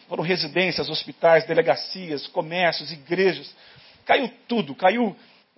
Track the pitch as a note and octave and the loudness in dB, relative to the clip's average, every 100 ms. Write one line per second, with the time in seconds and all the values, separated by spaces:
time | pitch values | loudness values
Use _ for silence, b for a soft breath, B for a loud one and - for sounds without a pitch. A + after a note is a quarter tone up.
0 | _ F3 E3 F3 D#3 D#3+ F#3 D#3 C#3+ D#3 | _ -6 -2 -2 -2 -2 0 -2 -6 -8
1 | - - E3 D#3+ D#3 E3 D#3+ C#3 - F#3+ | -10 0 6 6 4 2 2 0 -4 -14
2 | F3 C#3+ - F3+ D#3+ F3 E3+ - D3 D#3+ | -8 -8 -6 -6 -4 0 0 0 -8 -16
3 | C3+ F3 F#3+ C#3+ C#3+ b b b b b | -6 0 0 0 -8 b b b b b
4 | - C#4+ A#3+ - - A#3 C#3+ C3 F#3 A#3 | 0 2 0 -8 -4 -4 -4 0 2 2
5 | A3 - b b b | -2 -4 b b b